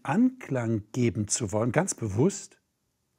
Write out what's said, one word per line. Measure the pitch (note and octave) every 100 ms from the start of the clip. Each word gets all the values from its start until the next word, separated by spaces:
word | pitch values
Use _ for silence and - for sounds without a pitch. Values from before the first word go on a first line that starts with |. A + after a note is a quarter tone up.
Anklang | - F#3 B3+ B3+ - B2+ A2+ A2+ -
geben | B2+ A#2+ A2+ G#2
zu | - G#2
wollen, | G#2+ A#2+
ganz | C3+ F#3+
bewusst, | - A2 G2+ F3+ - - _ _ _ _ _ _